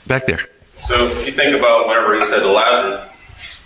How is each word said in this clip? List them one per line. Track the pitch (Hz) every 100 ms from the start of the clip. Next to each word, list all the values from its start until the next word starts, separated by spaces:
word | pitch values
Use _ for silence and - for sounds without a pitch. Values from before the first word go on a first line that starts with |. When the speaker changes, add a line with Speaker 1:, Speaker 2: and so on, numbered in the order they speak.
| -
Speaker 1:
Back | 131 -
there. | 82 - _ _ -
Speaker 2:
So | - 120 120
if | 120 135
you |
think | 135 143 139
about | 120 117 113
whenever | 113 135 110
he |
said | 104 107
to | 95
Lazarus, | 104 117 - - - - - - - - -